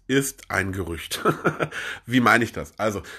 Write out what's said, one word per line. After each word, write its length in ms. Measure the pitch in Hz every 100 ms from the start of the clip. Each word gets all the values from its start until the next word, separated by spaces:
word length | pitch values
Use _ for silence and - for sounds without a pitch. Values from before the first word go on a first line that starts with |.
| -
ist 460 | 135 135 - -
ein 200 | 95 95
Gerücht. 500 | 95 87 82 - - 208 - - - 151
<laughs> 400 | - - - -
Wie 140 | 127
meine 240 | 113 117
ich 80 | 110
das? 260 | - 76 -
Also, 240 | 107 104 -